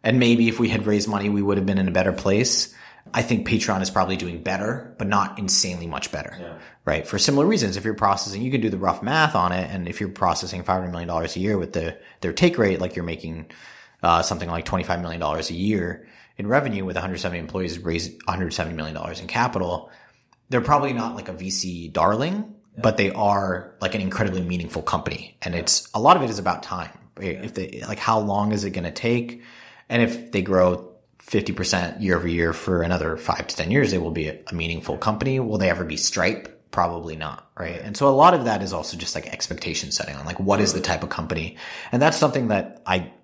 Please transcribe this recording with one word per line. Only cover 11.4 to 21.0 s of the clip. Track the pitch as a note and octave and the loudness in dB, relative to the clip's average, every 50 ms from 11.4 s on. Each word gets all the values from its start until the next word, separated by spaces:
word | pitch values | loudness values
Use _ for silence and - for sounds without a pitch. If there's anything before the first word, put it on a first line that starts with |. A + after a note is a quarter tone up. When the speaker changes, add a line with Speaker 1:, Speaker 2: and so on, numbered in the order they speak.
| F#2 G#2 G#2+ | 0 0 0
Speaker 1:
with | F#2+ E2+ - - | 0 -2 -2 -2
the, | E2+ D#2+ E2 - - - - - _ | -2 -2 -4 -6 -8 -18 -20 -14 _
their | - F2+ | -4 -4
take | - - F3+ F3+ F3 | 2 4 4 4 6
rate, | - A2 G2 F#2 E2+ | 4 4 4 4 2
like, | F2+ F2+ - | -2 -4 -4
you're | F#2 E2+ | -6 -6
making, | E2+ E2 D#2 - E2 D#2+ E2 D#2 - - - - - - - - - _ _ | -6 -6 -8 -8 -10 -10 -10 -12 -16 -18 -20 -20 -20 -20 -20 -20 -20 _ _
uh, | - E2+ E2+ E2+ E2+ | 4 4 6 6 4
something | - G2+ E2 F2 E2+ | 2 -2 -4 -4 -4
like | E2+ E2+ E2 | -4 -4 -4
twenty-five | - - F#2 F2 - F#2 F2 | -2 -2 -2 0 -2 -2 -2
million | F2+ E2+ E2 E2+ | -2 -6 -6 -2
dollars | E2 D2 D#2 E2 D#2+ - | -2 -2 -2 -2 -4 -4
a | E2 | -4
year | E2+ F#2+ G#2 G#2+ G2 F2 F2 E2 - - - - - - _ _ | -2 0 0 0 0 0 -2 -6 -8 -14 -20 -20 -20 -20 _ _
in | - G2+ | -8 -2
revenue | G#2 A#2+ C#3 C#3+ C3 G#2+ G2 F#2+ | 2 2 2 2 0 -4 -4 -4
with | F#2 F2 | -4 -4
a | F2 | -4
hundred | E2+ F#2+ F#2 E2+ | -4 -4 -6 -4
seventy | - F#2+ F2 F2 | -4 -4 -4 -4
employees, | D#2+ D#2+ - F#2+ F#2 F2 E2 | -8 -6 -4 -4 -4 -4 -6
raise | F2 F#2 E2+ E2 E2+ D#2+ - - - - | -6 -4 -2 -2 -2 -4 -6 -10 -6 -4
a | - | -4
hundred | F2+ F#2 F#2 E2 D2+ | -2 -2 -2 -4 -2
seventy | - F2 D#2+ E2+ | -4 -4 -4 -4
million | D#2 D#2 D#2 D#2 | -8 -8 -8 -8
dollars | D#2 D#2+ D#2+ E2+ E2+ | -8 -8 -8 -10 -10
in | - | -10
capital. | F#2 - A#2 A#2+ B2 A#2 G2 F#2 E2+ F2 D#2+ - - - - - _ _ _ _ _ _ _ _ _ | -4 0 0 0 0 0 -2 -2 -2 -2 -4 -6 -12 -20 -20 -20 _ _ _ _ _ _ _ _ _
They're | C3 B2 | -2 0
probably | - - D3 D3 C#3+ C#3 | 2 4 2 4 4 0
not, | C3 A#2 | -2 -2